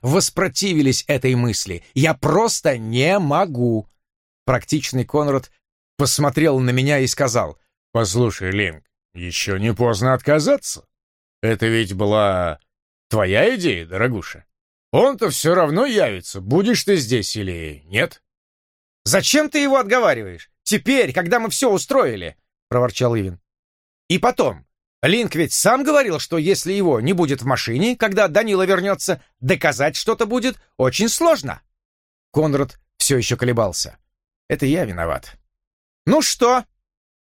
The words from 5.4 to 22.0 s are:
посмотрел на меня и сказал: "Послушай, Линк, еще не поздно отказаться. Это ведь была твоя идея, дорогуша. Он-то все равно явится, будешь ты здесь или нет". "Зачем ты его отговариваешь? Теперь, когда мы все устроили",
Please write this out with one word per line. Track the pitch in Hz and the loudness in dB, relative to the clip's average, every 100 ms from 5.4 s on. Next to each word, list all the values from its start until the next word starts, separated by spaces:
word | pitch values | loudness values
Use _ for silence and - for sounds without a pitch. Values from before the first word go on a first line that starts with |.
| - _ _ _ _ - | -4 _ _ _ _ -2
посмотрел | 139 - 147 151 156 131 | -2 2 0 2 2 2
на | 127 | 2
меня | 127 135 147 | 2 2 2
и | 127 | 0
сказал: | - 135 117 82 - _ _ _ | 0 0 0 -2 -8 _ _ _
"Послушай, | 117 101 110 117 - 92 | -2 0 2 0 0 -4
Линк, | 98 92 78 _ _ _ | -2 -2 -6 _ _ _
еще | 87 87 - - 95 | -12 -8 -6 -4 -2
не | 113 | -2
поздно | 110 120 104 127 | 0 0 2 0
отказаться. | 127 - 151 175 285 - - _ _ _ _ _ _ | 0 2 2 2 0 -2 -12 _ _ _ _ _ _
Это | 110 110 113 | -2 0 0
ведь | 113 98 | 0 -2
была | 95 104 107 101 92 87 76 _ _ _ _ _ | -2 0 2 2 0 -2 -6 _ _ _ _ _
твоя | 110 92 104 202 254 | -2 2 2 2 2
идея, | 170 90 82 | -2 -2 -6
дорогуша. | 92 123 107 - - _ _ _ _ _ | -4 -2 -4 -10 -18 _ _ _ _ _
Он-то | 156 262 269 202 | 2 2 0 -4
все | - 156 180 | -2 0 2
равно | 151 165 277 | 2 2 0
явится, | 214 135 95 - 98 | 0 0 -4 -10 -12
будешь | 95 160 208 220 | 0 2 2 0
ты | - 190 | 2 0
здесь | 113 120 92 110 | 2 -2 -2 -6
или | 95 85 78 73 78 | -6 -6 -10 -14 -6
нет". | 104 131 - _ _ _ _ _ _ _ _ 110 | -2 -2 -6 _ _ _ _ _ _ _ _ -2
"Зачем | 160 - 294 302 | 0 2 0 0
ты | 302 | 0
его | 285 269 | 2 0
отговариваешь? | 202 247 202 120 98 87 - _ | 2 2 2 0 -6 -14 -20 _
Теперь, | - 208 226 269 175 | -4 -2 2 2 2
когда | 180 170 240 | -2 0 -2
мы | 170 | 0
все | - 254 | 0 0
устроили", | 185 - 269 | 0 0 0